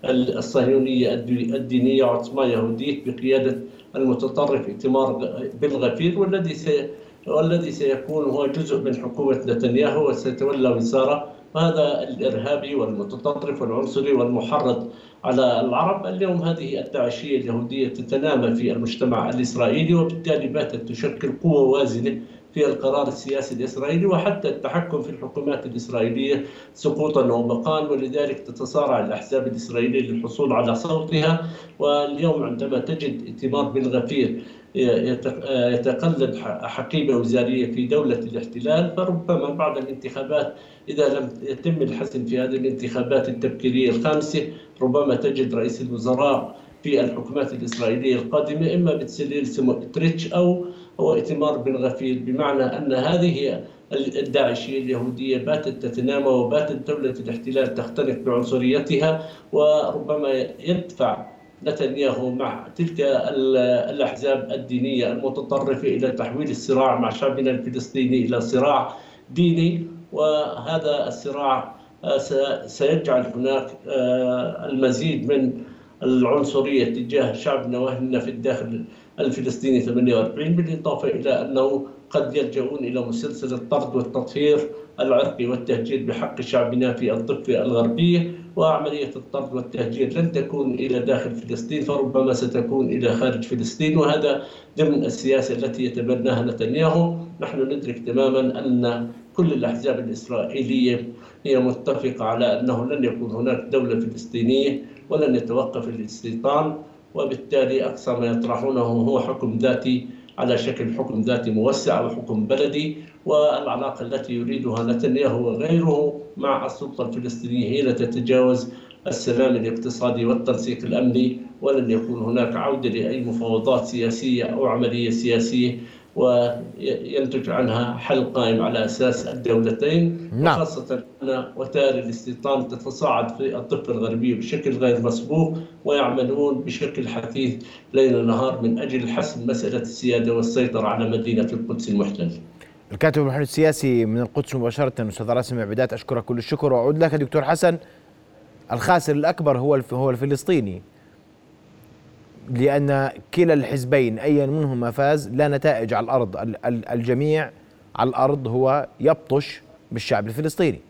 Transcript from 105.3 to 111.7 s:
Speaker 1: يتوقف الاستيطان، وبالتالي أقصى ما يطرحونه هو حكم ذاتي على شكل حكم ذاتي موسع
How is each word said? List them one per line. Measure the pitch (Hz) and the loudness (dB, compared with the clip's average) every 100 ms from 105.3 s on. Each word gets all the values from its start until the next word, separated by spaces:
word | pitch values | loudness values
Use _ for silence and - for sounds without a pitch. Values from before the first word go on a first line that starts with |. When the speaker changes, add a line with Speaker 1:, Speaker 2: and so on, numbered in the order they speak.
Speaker 1:
يتوقف | 123 113 123 - 123 117 | 2 0 -2 0 -4 -6
الاستيطان، | 113 104 - 113 113 131 147 156 151 - - - | -8 -10 -10 -10 -2 0 2 0 -4 -14 -20 -12
وبالتالي | 147 135 127 - 139 127 131 | -6 -4 -6 0 2 2 2
أقصى | - - 131 | -2 -4 -4
ما | 120 117 | -2 0
يطرحونه | 117 117 120 135 127 | 0 -2 -2 0 0
هو | 117 117 123 131 | 0 2 2 2
حكم | 131 127 117 113 | 0 -4 -4 0
ذاتي | 127 123 127 123 - - - - | 2 2 0 -2 -2 -16 -16 -4
على | 123 113 | 0 0
شكل | 117 120 113 | 0 -4 -4
حكم | 117 131 110 | -4 -4 -2
ذاتي | 110 120 117 | 0 0 0
موسع | 107 120 | 2 2